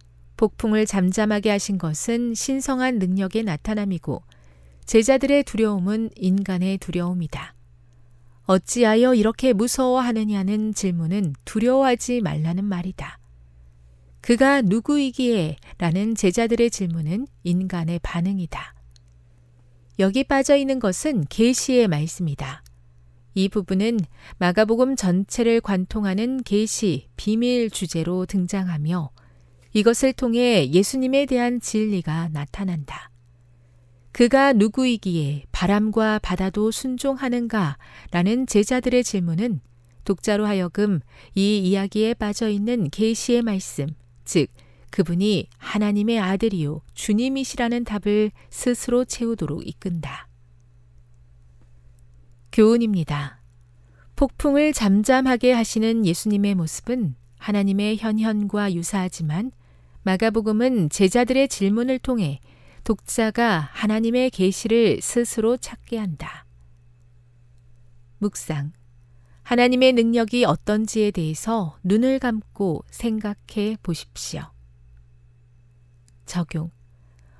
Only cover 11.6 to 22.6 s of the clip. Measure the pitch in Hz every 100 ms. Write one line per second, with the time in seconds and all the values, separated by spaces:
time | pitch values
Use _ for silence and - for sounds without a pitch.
11.6 | 240 262 269 240 - 247 170 151 160 185
12.6 | 202 180 185 - - - - - - -
13.6 | - - - - - - - 233 269 277
14.6 | 190 220 294 294 269 247 247 214 156 -
15.6 | - - 170 180 214 220 190 233 233 233
16.6 | 233 - 180 165 156 202 277 - 175 175
17.6 | 185 175 160 175 - 170 185 196 165 -
18.6 | - - - - - - _ _ _ _
19.6 | _ - _ - 190 254 277 277 269 285
20.6 | 269 262 208 - 311 226 147 - 233 254
21.6 | - 247 214 147 160 - 165 139 135 -